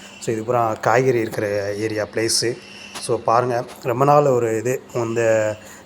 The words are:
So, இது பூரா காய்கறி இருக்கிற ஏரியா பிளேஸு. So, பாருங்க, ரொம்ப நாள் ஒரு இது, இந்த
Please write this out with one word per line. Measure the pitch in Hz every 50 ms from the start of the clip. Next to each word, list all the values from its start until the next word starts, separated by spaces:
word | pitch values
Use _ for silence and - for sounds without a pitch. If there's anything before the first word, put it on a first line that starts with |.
| - - - -
So, | - - 113
இது | 110 110
பூரா | 113 123 120 117 110 110
காய்கறி | - - 120 110 127 135 131 120 117
இருக்கிற | 110 110 - - 107 101 101 104 98 104 104
ஏரியா | 101 110 110 107 107 104 104 -
பிளேஸு. | 110 113 113 - - 117 113 127 - - - - - - - -
So, | - - - 120 107
பாருங்க, | - 123 113 120 123 123 123 120 127 - - -
ரொம்ப | - 131 113 123 139
நாள் | 143 147 147 147
ஒரு | 139 127 120 120 113 113
இது, | 110 107 123 131 131 - - -
இந்த | 127 117 113 113 117 117 113 110 110 107 107 107 - - - - - -